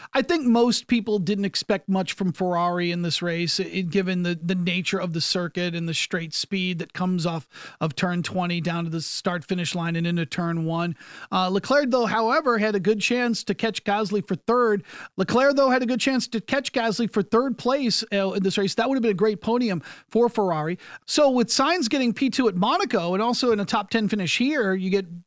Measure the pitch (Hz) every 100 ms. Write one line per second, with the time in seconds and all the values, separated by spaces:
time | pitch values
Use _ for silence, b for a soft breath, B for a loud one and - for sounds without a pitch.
0 | B 277 269 339 247 226 240 - - 240
1 | 214 208 165 202 202 - - 196 - 190
2 | 185 - 185 - 180 175 175 175 175 175
3 | 170 - 175 165 170 - 170 180 180 196
4 | 185 185 175 175 170 185 175 175 - 190
5 | 180 165 - 185 175 175 175 170 165 156
6 | - 185 160 - - 196 185 170 165 -
7 | 185 185 170 165 - B B B 160 -
8 | 180 175 - 185 175 175 170 170 165 160
9 | 156 - 196 175 - 180 170 180 165 165
10 | 170 175 160 - 170 165 160 165 170 160
11 | B B B 208 185 190 - 277 285 247
12 | 226 214 226 285 302 233 214 202 180 220
13 | - 240 240 226 - - 226 - - 202
14 | 214 208 - 185 - 240 240 202 B B
15 | B - 190 233 277 277 269 254 240 254
16 | 277 262 - 226 - 269 269 254 226 196
17 | 233 220 190 220 269 233 240 277 247 185
18 | - 202 190 190 190 196 196 - 240 269
19 | 226 185 220 214 - 240 240 175 B B
20 | B 220 240 - 196 160 151 180 B B
21 | - - 285 254 233 - 277 359 233 277
22 | 247 - 269 - 247 180 214 330 392 208
23 | 170 185 226 240 247 214 196 226 202 226
24 | 208 214 170 - 254 302 202 190 185 196
25 | 180 170